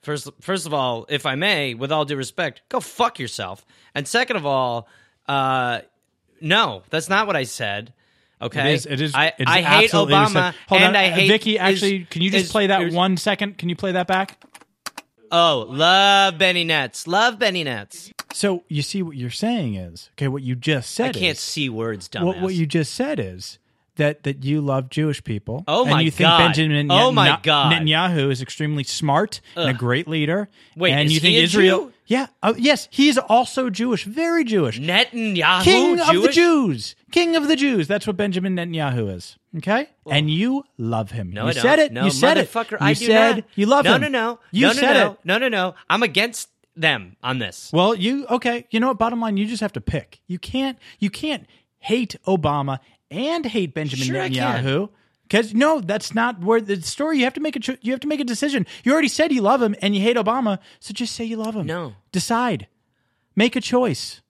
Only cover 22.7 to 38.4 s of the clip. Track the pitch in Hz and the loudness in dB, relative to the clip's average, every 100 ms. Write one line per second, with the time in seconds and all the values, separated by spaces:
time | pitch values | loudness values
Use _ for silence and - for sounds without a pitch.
22.7 | 165 151 - 262 269 98 92 - - _ | 0 -2 -4 -4 -4 -6 -10 -16 -18 _
23.7 | _ _ - 147 151 143 139 135 151 143 | _ _ -2 -2 0 -6 -6 -2 -2 0
24.7 | 135 131 - 156 143 - 107 - 117 170 | -2 -2 -2 -2 -2 -6 -8 -6 -10 -2
25.7 | 170 247 147 160 - 165 170 170 151 160 | 0 2 2 2 4 4 6 4 4 2
26.7 | 147 147 180 247 147 139 156 160 147 131 | 2 4 4 4 4 4 2 2 2 4
27.7 | 165 156 156 180 165 139 127 131 - 151 | 2 2 2 2 0 0 -2 -6 -6 -4
28.7 | 147 135 - 151 143 214 - - - 156 | -4 -4 -4 0 2 0 -6 -14 -4 -2
29.7 | 120 120 127 170 160 151 185 202 _ _ | -2 0 0 -2 -2 0 -2 -4 _ _
30.7 | - 180 147 151 160 170 - 165 202 190 | -2 2 2 2 4 4 4 4 6 6
31.7 | 190 277 _ _ 247 269 _ 202 226 247 | 4 -2 _ _ -2 -2 _ -2 0 2
32.7 | 277 - - 285 254 - 226 247 - 254 | 2 -2 2 4 4 2 2 2 -2 -4
33.7 | 185 240 220 196 240 339 339 254 214 139 | -2 -2 -2 -4 -4 0 0 2 2 0
34.7 | 107 151 185 247 240 220 185 156 180 185 | -2 0 2 2 -2 -4 0 2 4 4
35.7 | 381 302 349 330 175 226 277 349 311 233 | 4 4 2 4 4 4 4 4 4 2
36.7 | 127 - - _ 339 339 330 285 311 277 | -2 -6 -16 _ 0 2 0 2 2 2
37.7 | 226 147 202 220 185 208 180 | 0 0 -2 -4 -4 -2 -2